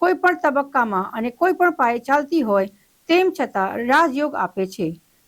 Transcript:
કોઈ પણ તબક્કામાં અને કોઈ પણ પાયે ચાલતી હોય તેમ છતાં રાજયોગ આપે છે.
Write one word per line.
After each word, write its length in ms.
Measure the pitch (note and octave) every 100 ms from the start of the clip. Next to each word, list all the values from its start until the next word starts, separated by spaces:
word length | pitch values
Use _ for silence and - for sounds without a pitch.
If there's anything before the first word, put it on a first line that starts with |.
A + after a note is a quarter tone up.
કોઈ 120 | F4
પણ 220 | F4 F4+ F4+
તબક્કામાં 760 | D#4 C#4 C#4 C4+ A3+ F#3+ G3
અને 180 | A3 A#3
કોઈ 240 | A#3+ F4
પણ 180 | F4+ F4
પાયે 260 | E4 A#3+ A#3+
ચાલતી 440 | B3+ C#4+ C#4+ E4
હોય 300 | A3 G3+ G3+ - _ _ -
તેમ 240 | F4 F#4+
છતાં 520 | F#4 B3 G3+ F#3+ A3 A#3+
રાજયોગ 480 | D4 E4 C4 D4
આપે 300 | - F3+ - F#3+
છે. 220 | G#3 E3 E3+ _ _